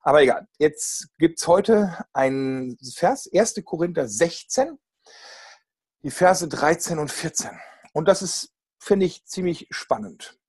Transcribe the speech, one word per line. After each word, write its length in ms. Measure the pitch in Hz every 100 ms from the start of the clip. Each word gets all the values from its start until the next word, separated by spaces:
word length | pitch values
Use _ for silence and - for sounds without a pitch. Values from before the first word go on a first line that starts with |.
Aber 200 | - 147
egal, 280 | 135 101 - _
jetzt 520 | 151 151 - - - _
gibt's 280 | 165 165 -
heute 580 | 175 202 220 208 165 -
einen 640 | 143 135 135 135 131 131 123
Vers, 480 | 131 - 175 196 -
erste 360 | 170 220 -
Korinther 460 | - 170 175 165 131
sechzehn, 720 | 107 170 - - - 277 302 _ _ _ - - - - - _ _ _ _
die 80 | 143
Verse 380 | - 180 185 170
dreizehn 500 | 131 147 170 - 165
und 140 | 151
vierzehn. 460 | - 160 - - - - - -
Und 160 | 151 165
das 120 | 190
ist, 320 | 190 - - _ _ _
finde 280 | - 196 185
ich, 180 | -
ziemlich 440 | _ - 180 165 -
spannend. 680 | - - 110 107 - - -